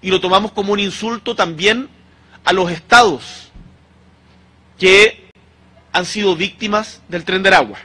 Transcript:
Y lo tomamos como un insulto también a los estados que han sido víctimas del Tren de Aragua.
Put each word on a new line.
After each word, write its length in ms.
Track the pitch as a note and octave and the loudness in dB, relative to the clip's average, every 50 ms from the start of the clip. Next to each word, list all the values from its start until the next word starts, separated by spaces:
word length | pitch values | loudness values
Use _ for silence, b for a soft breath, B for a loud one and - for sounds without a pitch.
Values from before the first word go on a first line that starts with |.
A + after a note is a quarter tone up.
Y 80 | - F#3 | -4 -2
lo 100 | F#3 F#3 | -2 -2
tomamos 320 | F#3 F#3 F#3 G3 G#3 G#3+ | 0 2 0 2 0 0
como 220 | - - G3+ G3 G#3 | -6 -6 -4 -2 -2
un 60 | G3+ | -2
insulto 560 | G3+ G3 F3+ - G#3 A3+ A#3 A3 - A#3+ A3+ | -2 -6 -6 -8 -8 -8 -8 -6 -8 -8 -4
también 520 | A3+ G3+ E3+ E3 D3+ F3 G3+ A3+ A#3+ C4+ - _ _ _ b b b b b b b _ | -4 -4 -4 -4 -2 0 0 0 0 -4 -12 _ _ _ b b b b b b b _
a 80 | - | -2
los 180 | F3+ F#3+ F#3 E3+ | -2 0 -2 -4
estados 800 | F3 D#3+ _ _ A#3+ A#3+ A#3+ G#3 D#3 A#2+ - - - - - _ _ - - - _ _ _ _ _ _ _ _ _ _ _ _ _ _ _ _ _ _ _ _ _ _ | -4 -8 _ _ 4 4 4 4 0 -4 -10 -16 -20 -20 -20 _ _ -20 -20 -20 _ _ _ _ _ _ _ _ _ _ _ _ _ _ _ _ _ _ _ _ _ _
que 520 | F#3 F#3 F#3+ G3+ G#3+ A3+ - - _ _ _ _ _ _ _ _ _ _ _ _ _ _ _ | 2 4 6 6 6 4 2 -4 _ _ _ _ _ _ _ _ _ _ _ _ _ _ _
han 120 | F3 F#3 | -4 -4
sido 300 | E3+ - G#3+ G#3 G3 F3+ | -4 -6 -2 -2 -2 0
víctimas 680 | D#3+ F3+ G3+ - _ A3 G#3 G#3 G#3 A3 - - - _ _ | -2 -4 -8 -8 _ -8 -4 -4 -4 -4 -6 -14 -20 _ _
del 160 | E3+ F3 D#3 | -10 -10 -6
Tren 200 | - F#3 F#3+ F#3+ | -4 -4 0 2
de 60 | F#3+ | 4
Aragua. 280 | G3 E3+ C3+ G#2+ G2+ - - | 4 4 4 2 -6 -18 -20